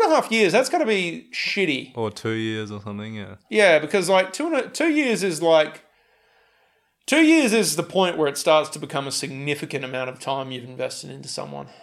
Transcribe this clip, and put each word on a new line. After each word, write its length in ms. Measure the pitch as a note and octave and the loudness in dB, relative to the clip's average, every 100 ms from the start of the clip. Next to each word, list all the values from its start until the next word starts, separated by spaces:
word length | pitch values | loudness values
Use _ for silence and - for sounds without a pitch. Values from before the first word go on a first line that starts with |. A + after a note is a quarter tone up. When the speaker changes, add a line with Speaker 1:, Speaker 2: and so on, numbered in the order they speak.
Speaker 1:
and 100 | G#4 | 6
a 40 | D4+ | 2
half 160 | - | 2
years, 200 | A3 F#3+ | 2 4
that's 160 | G3+ C4 | 4 2
gotta 180 | F4 B3+ | 0 2
be 420 | G3+ F3 E3 - | 0 -2 -6 -10
shitty. 600 | - - - F#3 C3+ - - | -8 -4 -2 0 -2 -6 -6
Speaker 2:
Or 140 | A2 | -6
two 220 | - A2+ | -4 -4
years 400 | A2+ A2 A2 G#2 | -4 -4 -6 -8
or 100 | G#2 | -10
something, 320 | G2+ G2+ G#2+ | -10 -12 -10
yeah. 220 | A2 G2 G2+ _ | -12 -14 -16 _
Speaker 1:
Yeah, 280 | G#3+ G3 D#3 | 4 6 6
because, 320 | D3+ G#3 E3+ | 4 0 4
like, 240 | F#3+ F#3+ | 4 2
two 140 | - D#4+ | -2 -2
and 80 | D4 | -2
a, 140 | A3+ | -2
two 200 | - E4 | -2 0
years 300 | D4+ C4+ G3+ | 2 0 0
is, 180 | F#3+ D#3 | -2 0
like, 440 | E3 D#3+ D3+ - _ _ _ _ _ _ _ _ _ _ _ _ - | 4 4 4 -4 _ _ _ _ _ _ _ _ _ _ _ _ 0
two 160 | D4+ | 4
years 300 | D#4 D#4+ B3+ | 6 6 4
is 220 | A3 F3 D3+ | 2 2 -2
the 80 | |
point 340 | E3+ F#3 F#3 E3 | -2 0 0 2
where 100 | D3 | -2
it 120 | C#3 | 0
starts 300 | - D#3 D3 | 4 4 2
to 80 | D#3 | -6
become 260 | D3 C#3+ C#3 | -8 -6 -6
a 60 | |
significant 720 | C3 C#3 C3+ C#3+ C#3+ D3+ C3+ B2+ | -6 -8 -6 -6 -6 -6 -8 -6
amount 240 | B2+ B2+ | -6 -8
of 100 | B2+ | -8
time 320 | - C#3 C3 | -6 -6 -6
you've 120 | B2+ | -10
invested 480 | A#2+ B2+ B2+ - - | -12 -8 -8 -8 -14
into 180 | F#2+ C#3 | -14 -12
someone. 380 | - - C#2 C#2+ - | -10 -10 -12 -14 -18